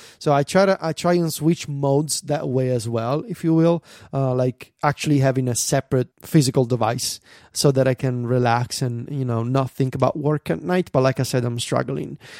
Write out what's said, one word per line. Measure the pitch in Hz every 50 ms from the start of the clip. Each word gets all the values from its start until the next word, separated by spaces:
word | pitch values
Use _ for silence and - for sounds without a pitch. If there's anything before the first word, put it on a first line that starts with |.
| - - - -
So | - 156 143
I | 143 143
try | - - 185 196
to, | 190 190 -
I | 156 160 151
try | - - 175 175
and | 175 170 160 -
switch | - 151 165 170 - -
modes | 147 143 139 139 139 139 143 156 143 - -
that | - - 147 143 -
way | 143 123 131 131 127
as | 123 120 104
well, | 117 117 113 113 120 143 160 170
if | 233 170 - 170
you | 165 160
will, | 160 165 170 170 165 - - - - - - -
uh, | 139 135 131 127
like | 127 127 127 - - - - _ _ -
actually | 147 143 - - 156 147
having | 135 135 135 123 131 127
a | 123 117
separate | - - - 147 135 - - 139 127 123 - _ _
physical | - - - 160 131 131 - 139 127
device | 117 127 113 110 113 120 127 - - - - _ - - - - _ -
so | - - 147
that | 131 131 127
I | 131 127
can | - 135 131 123 123 120
relax | 117 127 123 123 117 117 120 127 - - - 135
and, | 123 120 117 127 -
you | 147 135 131
know, | 123 117 113 113
not | 123 131 135 131 127
think | - - 135 131 -
about | 131 127 127 -
work | 156 139 147 151 143 - -
at | 165 160
night. | 156 175 180 185 175 -
But | - 135
like | 131 131 127 -
I | 127
said, | - - 127 120
I'm | 123 120 120
struggling | - - 139 127 127 - 139 151 147 - - - - - -